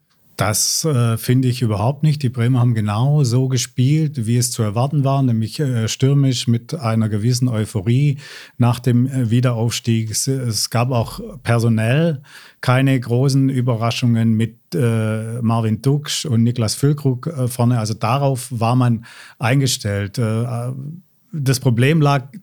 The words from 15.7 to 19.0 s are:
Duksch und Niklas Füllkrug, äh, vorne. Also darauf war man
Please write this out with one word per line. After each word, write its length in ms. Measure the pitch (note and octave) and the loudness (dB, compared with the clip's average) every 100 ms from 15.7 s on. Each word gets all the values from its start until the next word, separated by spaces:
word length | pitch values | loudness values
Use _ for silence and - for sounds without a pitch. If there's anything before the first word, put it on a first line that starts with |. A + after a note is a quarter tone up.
| A2 | 0
Duksch 460 | C#3 D3 D3 - - | 0 -2 -2 -8 -2
und 160 | A2+ | 2
Niklas 320 | A#2 A#2+ G#2+ | 2 0 -2
Füllkrug, 540 | - C#3 D3 C#3 B2 D#3+ | 0 0 2 0 -2 -6
äh, 200 | C3+ B2 | -4 -4
vorne. 300 | A#2+ A#2+ B2 | 0 2 2
Also 160 | G#2+ | -2
darauf 540 | A2 A2 C3 C#3+ C3 - | -2 -2 0 0 -2 -6
war 260 | A#2+ A2+ B2 | -2 0 2
man 300 | B2 A2+ | 2 0